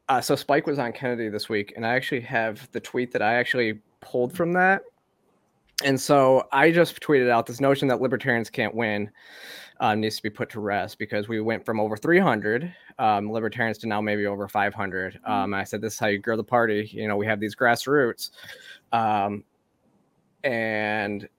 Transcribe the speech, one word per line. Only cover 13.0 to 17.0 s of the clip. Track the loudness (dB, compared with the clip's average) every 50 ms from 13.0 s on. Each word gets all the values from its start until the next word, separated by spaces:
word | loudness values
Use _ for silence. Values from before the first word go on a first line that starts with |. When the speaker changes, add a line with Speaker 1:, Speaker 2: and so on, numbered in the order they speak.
| 0 2 2 2 0 -2
Speaker 1:
libertarians | -4 -4 -4 -4 -4 -2 -2 -4 -4 -4
to | -4
now | -4 -2 -2
maybe | 0 -2 -2 0 -2
over | -2 -4 -4 -6 -4
five | -2 0 0 0 -2
hundred." | -4 -6 -4 -4 -6 -6 -8 -10
Speaker 2:
Mm-hmm. | -10 -6 -2
Speaker 1:
Um, | -2 -2 0 -2 -2
I | -4 -4
said, | -6 -6 -6
"This | -6 -8 -4
is | -2
how | 0
you | 0 0
grow | 0 0 -2 -2
the | -2 -2
party. | 0 2 2 2 2 2 -2 -2 -4
You | -8 -6